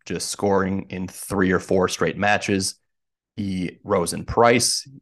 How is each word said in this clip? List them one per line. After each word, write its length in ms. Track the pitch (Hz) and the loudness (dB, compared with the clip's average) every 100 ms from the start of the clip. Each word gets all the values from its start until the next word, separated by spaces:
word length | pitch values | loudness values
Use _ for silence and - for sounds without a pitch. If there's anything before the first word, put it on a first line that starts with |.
just 240 | - 85 - | -10 -8 -6
scoring 580 | - 101 98 95 98 - | -2 0 2 2 -2 -6
in 160 | 92 92 | -8 -10
three 440 | - - 95 92 | -10 -4 0 2
or 80 | 90 | 2
four 280 | - 92 90 | 2 0 0
straight 300 | - 80 80 | 0 -4 0
matches. 560 | 101 101 - 98 95 - _ _ _ _ _ - | 2 2 0 -2 -2 -8 _ _ _ _ _ -10
He 420 | 98 92 98 - | -6 -4 -6 -8
rose 280 | 101 95 85 | 0 0 0
in 120 | 90 | -4
price. 600 | - - 117 120 - - 135 135 | -2 4 6 6 2 -2 -8 -16